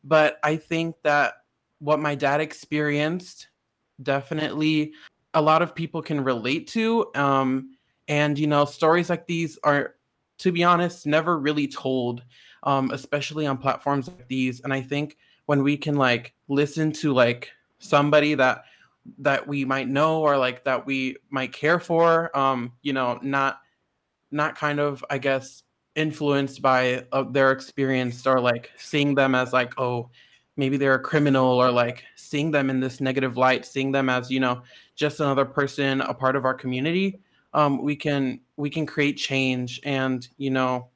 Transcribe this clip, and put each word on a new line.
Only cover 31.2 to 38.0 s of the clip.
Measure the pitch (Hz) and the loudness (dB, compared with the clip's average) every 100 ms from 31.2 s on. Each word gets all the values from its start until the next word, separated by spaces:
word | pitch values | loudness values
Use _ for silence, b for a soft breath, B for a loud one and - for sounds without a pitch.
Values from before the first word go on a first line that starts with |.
| 147 135 131 | 4 4 4
or, | 123 127 | 4 4
like, | 120 120 120 - - | 4 0 -4 -18 -20
seeing | - 143 160 | -8 -4 0
them | 147 135 | 0 0
in | 131 | 0
this | 131 127 | -2 -2
negative | 131 131 131 120 | -2 0 -2 2
light, | 127 123 - | 2 2 -2
seeing | 135 135 | -4 -2
them | 135 131 | 0 0
as, | 127 123 | -2 -2
you | 131 | 0
know, | 131 123 B B B - | 0 -2 B B B -4
just | 151 147 | -4 0
another | 147 139 | 0 0
person, | 135 143 139 - 139 135 | 0 0 -2 -2 -2 0
a | - | -4
part | 131 131 135 | 0 0 2
of | 131 | 0
our | |
community, | 131 131 127 151 175 196 190 b b b | -2 -4 -4 -2 0 -2 -4 b b b
um, | 143 147 135 | 0 2 2
we | 143 | -2
can, | 147 | -4